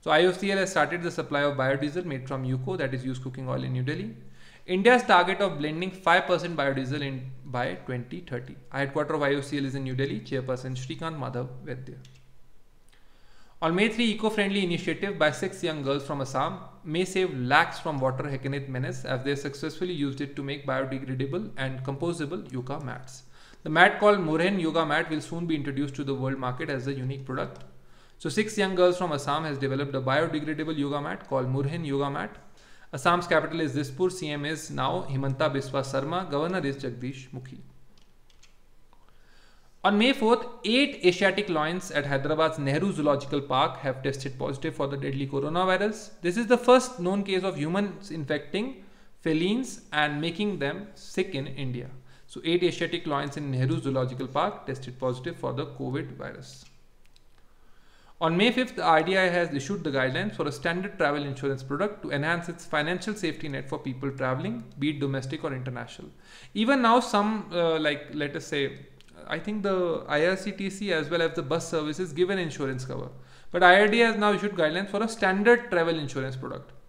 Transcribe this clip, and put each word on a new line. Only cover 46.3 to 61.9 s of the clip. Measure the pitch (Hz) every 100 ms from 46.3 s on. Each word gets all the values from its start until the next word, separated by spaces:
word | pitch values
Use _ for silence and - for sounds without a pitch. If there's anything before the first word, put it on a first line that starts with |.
| 185
is | 220
the | 240
first | 240 254 254 -
known | 175 202
case | 196 185
of | 190 156
humans | 151 185 202 170 -
infecting | 160 139 151 - 185 247 269 - - - -
felines | 165 156 175 226 262 - -
and | 151 147 147
making | 160 170 208 180
them | 139 170 208
sick | - - - 202
in | 151 143
India. | 135 135 123 127 - - - -
So | -
eight | 165 175
Asiatic | 180 - 170 170 170
lions | 143 147 143
in | 143
Nehru | 131 131 127
Zoological | 135 131 127 127 131
Park | 143 180 202 -
tested | 127 127 120
positive | 127 123 - -
for | 131
the | 127 147
covid | 127 131 135 160
virus. | - 143 - 131 - - - - _ - - - - - - - - - - - -
On | 165 170
May | 226
fifth, | 247 247 -
the |
R | 165 160
D | 160 190
I | 185
has | 175 170
issued | 143 135 135
the | 156
guidelines | 135 131 139 202
for | - 147
a |
standard | 135 175 170 196 -
travel | 151 147
insurance | 143 131 139 135
product | 131 143 208